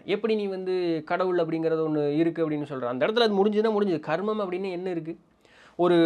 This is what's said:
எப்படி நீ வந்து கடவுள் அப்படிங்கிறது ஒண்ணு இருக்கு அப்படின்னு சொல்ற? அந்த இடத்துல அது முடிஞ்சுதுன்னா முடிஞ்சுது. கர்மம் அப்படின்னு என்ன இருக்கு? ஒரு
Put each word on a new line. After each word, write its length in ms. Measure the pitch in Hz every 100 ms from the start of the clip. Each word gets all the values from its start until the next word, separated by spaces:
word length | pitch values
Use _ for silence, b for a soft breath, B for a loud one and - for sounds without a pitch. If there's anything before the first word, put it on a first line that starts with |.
| -
எப்படி 300 | 208 220 220
நீ 100 | 202
வந்து 300 | 190 185 185 175 165 156
கடவுள் 360 | 180 185 175
அப்படிங்கிறது 400 | 165 160 160 160 156
ஒண்ணு 160 | 151 147 147
இருக்கு 200 | 165 165
அப்படின்னு 260 | 160 151 143
சொல்ற? 160 | 135 120
அந்த 80 | 127 147
இடத்துல 220 | 220 226
அது 120 | 202
முடிஞ்சுதுன்னா 360 | 202 208 220 208
முடிஞ்சுது. 260 | 202 160 156
கர்மம் 340 | 165 208 214
அப்படின்னு 280 | 196 175 196 175
என்ன 120 | 185
இருக்கு? 260 | 170 156 170 _ _ b b b b
ஒரு 160 | 175 170